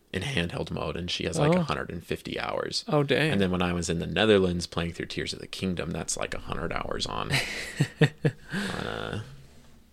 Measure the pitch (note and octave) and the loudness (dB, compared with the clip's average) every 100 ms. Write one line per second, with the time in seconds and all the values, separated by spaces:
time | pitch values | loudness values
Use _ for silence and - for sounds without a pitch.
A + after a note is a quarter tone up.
0 | _ F#2+ A#2 C3 E2+ E2 E2 E2+ E2 - | _ -6 -2 -2 -2 -2 -4 -4 -4 -4
1 | F2 - - D#3+ D3 F3+ D#3+ C2+ - F2 | -4 -4 -2 2 4 4 2 -2 -4 -8
2 | - E2+ - - - G1+ G1+ - - D3+ | -6 -6 -4 -4 -2 -2 -2 -4 0 2
3 | C#3 B2+ D#3 G2+ F#2+ F2+ F2+ F2 E2 E2+ | 4 4 4 4 2 4 2 2 0 0
4 | E2 E2 A2 G2+ F#2 F2 E2+ - E2+ - | 0 4 8 8 8 2 -2 -2 -2 -4
5 | - - - - - - F#2+ E2+ - E2 | -6 -4 -4 -6 -10 -4 -2 -2 -2 -4
6 | E2 - - - - - E2+ - - - | -4 -4 -4 -6 -6 -4 -2 -4 -4 -2
7 | - G#1 G#1 C#3+ - - - - C#3+ - | -2 -2 0 0 0 -6 -6 0 0 4
8 | D3+ - D3+ - - F#3 G3+ - - A1 | 2 4 -2 -2 -6 -6 -4 -4 -4 -4
9 | A1 G#2+ - - - - - - - | -4 -6 -6 -14 -18 -20 -20 -20 -20